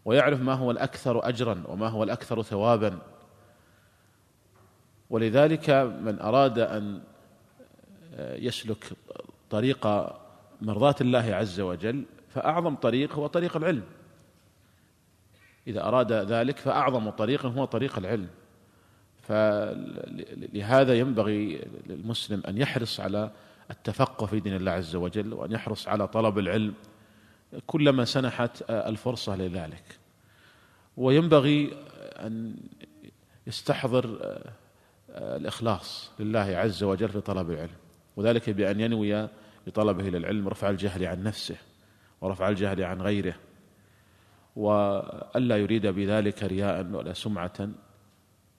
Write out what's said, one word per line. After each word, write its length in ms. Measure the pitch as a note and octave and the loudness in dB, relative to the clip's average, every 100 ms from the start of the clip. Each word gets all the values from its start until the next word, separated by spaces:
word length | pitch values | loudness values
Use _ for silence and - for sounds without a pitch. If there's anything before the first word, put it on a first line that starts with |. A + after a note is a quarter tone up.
| - | 2
ويعرف 360 | C3 C3+ C3+ | 4 6 4
ما 120 | B2+ | 2
هو 180 | C3 B2+ | 0 0
الأكثر 560 | A#2 C3+ - C3+ A#2 - | 0 -2 -2 0 0 0
أجراً 360 | A#2 A#2 F2+ D2+ | 0 -2 -2 -6
وما 200 | F#2 A2+ | -4 -2
هو 160 | A2 | 0
الأكثر 380 | G#2 A#2+ - A2+ | 0 -2 -4 -4
ثواباً. 580 | G#2+ G2+ A2+ A2+ G#2+ F2 - - - - - _ _ _ _ _ _ _ _ _ _ _ - _ _ _ - | -2 2 4 4 2 -2 -10 -20 -20 -20 -20 _ _ _ _ _ _ _ _ _ _ _ -20 _ _ _ -4
ولذلك 600 | A2+ A2+ A#2+ D#3 D#3+ D#3 C3+ B2+ - | 0 4 6 6 4 4 4 4 -2
من 180 | A2 G#2 | -4 -2
أراد 400 | G#2+ B2+ C#3 A2+ | 2 6 6 4
أن 420 | A2+ G#2+ G#2 F#2+ - - - - _ - - - - - E3 - | 0 0 -6 -8 -12 -20 -20 -20 _ -20 -20 -20 -20 -20 -18 -12
يسلك 640 | B1+ B1+ B2 - A2+ G#2 - - - - - - _ | -10 -6 -6 -4 -6 -6 -8 -16 -14 -16 -16 -20 _
طريق 380 | G#2+ B2+ C3 G#2+ G2+ - - - - - - | 0 2 2 2 2 0 -8 -18 -20 -20 -8
مرضاة 340 | G#2+ G#2 C#3+ C#3+ | -4 4 4 4
الله 340 | B2 B2 A2+ F#2 | 4 4 2 0
عز 240 | A2 F2+ | -2 -2
وجل 440 | F#2+ F2 G#2 C3+ - - - | -4 -2 -4 -4 -8 -16 -10
فأعظم 460 | C3 - E3 E3+ C3+ | -4 0 0 0 0
طريق 400 | B2 B2 D3 D3+ | 2 2 0 -2
هو 120 | D3 | -2
طريق 300 | F3 F3 E3 | -2 -2 0
العلم، 260 | E3+ C#3 F2+ - - - _ _ _ _ _ _ _ _ _ _ _ _ _ _ - | 0 -2 -4 -14 -20 -20 _ _ _ _ _ _ _ _ _ _ _ _ _ _ -8
إذا 160 | G#2 | -4
أراد 280 | G#2+ B2 A#2 | 2 2 4
ذلك 460 | A2 G2 A#2 B2 - | 2 0 0 0 -2
فأعظم 520 | C#3 A2+ C#3 B2+ A2 | 0 2 2 0 -2
طريق 360 | - G#2+ C#3+ C3 | -2 0 0 -2
هو 200 | B2 C3 | -2 -2
طريق 320 | A2+ C3 A2 | -2 -2 -4
العلم. 300 | F#2 A2 F2 - - _ _ _ _ _ _ _ - | -4 -4 -6 -14 -20 _ _ _ _ _ _ _ -2
فلهذا 1700 | G#2+ G#2+ G#2 G#2+ - - - - - - - - G2+ G2+ C3 C3 A#2 | 2 4 2 -2 -6 -8 -10 -10 -12 -12 -12 -8 -6 4 6 6 6
ينبغي 640 | C3 A2+ G#2+ G#2 G#2 D2 - - - | 4 2 2 0 -2 -4 -10 -14 -12
للمسلم 560 | D#2+ A2 A#2 - G2+ - | -8 -6 -6 -4 -6 -4
أن 100 | G2 | -2
يحرص 420 | C#3 B2+ A2+ - | 0 0 -4 -4
على 320 | G2 G#2 G#2+ - - - - | -4 -2 -4 -8 -20 -20 -18
التفقه 540 | - - G#2 C3 - G#2 | -10 -6 0 0 0 -4
في 140 | G#2+ | -2
دين 160 | G2 F#2+ | -2 -2
الله 160 | F#2 | 0
عز 240 | F2 E2 F2 | -2 -2 -4
وجل، 380 | F2 G#2+ G#2 | -2 -4 -4
وأن 180 | - D2+ | -6 -4
يحرص 360 | A2 - A2 - | -4 -4 -6 -2
على 200 | G#2 G2 | -2 0
طلب 320 | A2+ A2 G2+ | 2 2 2
العلم 340 | F2+ G#2+ G#2+ G2+ - - - _ - _ _ - - | 0 0 0 -4 -14 -20 -20 _ -20 _ _ -14 -4
كلما 380 | D#3 C#3+ C3 A#2 | 4 6 6 4
سنحت 580 | C#3 B2+ - A#2+ - - | 0 0 0 -2 -4 -4
الفرصة 640 | A2+ - G#2+ B2 A#2 - F#2+ | -2 -2 -2 -4 -4 -4 -4
لذلك، 640 | F#2 F2+ D#2 F2 - - _ _ _ _ - _ _ _ _ - | -4 -4 -8 -12 -18 -20 _ _ _ _ -20 _ _ _ _ 0
وينبغي 760 | C3 C#3+ E3+ D3+ C3+ D3 D3 - - - | 6 6 8 8 8 4 2 -4 -14 -18
أن 560 | - - A2 A2+ A2+ - - - - - - - _ _ - | -16 -12 -8 -6 -8 -10 -14 -20 -20 -20 -20 -20 _ _ -12
يستحضر 880 | - - C3+ B2+ B2+ A#2+ G#2+ - - - G#2+ - _ _ _ - | -4 -2 0 2 0 0 -4 -8 -8 -14 -20 -20 _ _ _ -20
الإخلاص 1040 | - G#1+ C#2 D2+ - A2+ F#2 - - - - | -12 -8 -6 -6 -2 0 0 -4 -12 -14 -8
لله 200 | G#2+ A2 | -2 0
عز 440 | G2 F2 G#2+ F2+ | 2 2 0 2
وجل 260 | G2+ F#2+ G#2+ | 0 2 0
في 120 | G2+ | -2
طلب 300 | G2 F#2+ E2+ | -4 -4 -2
العلم، 240 | D#2 E2 - - _ _ - | -4 -8 -12 -20 _ _ 0
وذلك 340 | G#2+ A#2 A#2 | 2 2 2
بأن 300 | G2 G2 G2+ | 0 0 2
ينوي 500 | A2+ A2+ G#2 G#2 G#2+ - - - - | 0 0 0 -2 -4 -10 -20 -20 -6
بطلبه 360 | G#2+ G#2+ F#2 | 0 2 2
للعلم 440 | G2 F2 D#2+ G#2+ G2 | 0 -2 -2 -2 -2
رفع 220 | F#2 G2+ | -2 -2
الجهل 360 | F#2+ G2+ F#2 F2+ | 0 -2 -2 -4
عن 180 | F2+ | -2
نفسه 320 | G#2 G2+ - - - _ _ _ _ _ | -4 -4 -8 -12 -16 _ _ _ _ _
ورفع 280 | F#2+ F#2+ F#2+ | -6 0 0
الجهل 340 | G2 G2 F#2+ | 2 0 -2
عن 180 | F2+ F#2 | -4 -2
غيره، 340 | F#2+ G2+ F#2 - - - _ _ _ _ _ _ _ _ _ G#2 | -2 0 -2 -6 -14 -20 _ _ _ _ _ _ _ _ _ -2
وألا 1000 | G#2 G#2 G2+ G2+ - - - A#2+ B2 G#2+ | 2 4 4 0 -4 -10 -4 0 2 2
يريد 300 | G2+ A2+ G2+ | 2 2 2
بذلك 560 | F#2+ G2 G#2+ G#2 - | 0 2 2 2 -2
رياء 420 | G2 F#2+ G2+ F2 F2+ | -2 -2 0 -2 -4
ولا 280 | F#2 C#2+ | -6 -6
سمعة، 560 | F2+ A2 G2 F2+ - G2+ - - _ _ _ _ _ _ | -6 -4 -4 -4 -6 -8 -8 -18 _ _ _ _ _ _